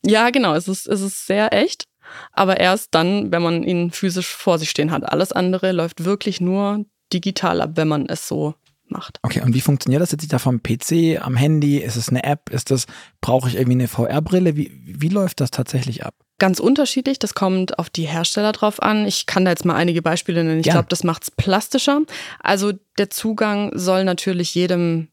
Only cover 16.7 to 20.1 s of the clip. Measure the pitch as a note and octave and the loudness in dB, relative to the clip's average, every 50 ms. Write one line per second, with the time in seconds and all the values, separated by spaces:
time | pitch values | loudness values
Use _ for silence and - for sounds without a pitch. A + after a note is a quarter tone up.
16.7 | C4+ C#4+ C#4+ - - C4 B3+ C#4 C4+ - - G#3 - - G3 F#3+ F#3 F#3 F#3 F#3+ | 4 4 2 0 0 -2 0 0 -2 0 -2 -4 -2 0 0 2 2 0 0 -2
17.7 | - - E3+ - - - E3 D3 D#3 E3 F3 - - G#3 G#3 G#3+ G#3+ - - G#3+ | -4 -6 -6 -6 -6 -6 -6 -4 -2 -2 -2 -2 0 0 0 0 0 2 0 0
18.7 | G#3 - - G#3 G#3+ G#3+ G#3+ G3+ G3 - - - - G3 F#3+ F#3 E3+ - - F3 | 0 2 0 2 2 2 0 0 -2 -4 -4 -2 2 2 2 2 2 2 0 0
19.7 | E3 - E3 F3 E3 E3+ E3 E3 | 2 2 2 2 0 0 0 0